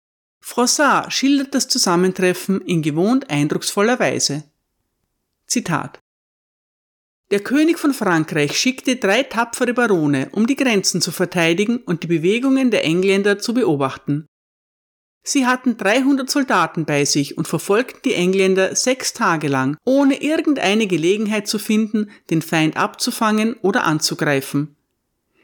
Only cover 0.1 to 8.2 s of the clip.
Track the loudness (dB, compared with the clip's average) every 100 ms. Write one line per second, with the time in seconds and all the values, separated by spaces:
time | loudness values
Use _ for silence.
0.1 | _ _ _ -8 -2 0 2 2 2 0
1.1 | -2 2 2 0 -2 -2 0 2 2 2
2.1 | 2 0 0 -2 -4 -2 -2 0 0 2
3.1 | 2 0 0 0 -2 -4 0 0 2 0
4.1 | 0 -2 -4 -10 _ _ _ _ _ _
5.1 | _ _ _ -6 -4 -2 -4 -6 -14 _
6.1 | _ _ _ _ _ _ _ _ _ _
7.1 | _ -4 -4 0 2 2 2 -2 -2 0
8.1 | 0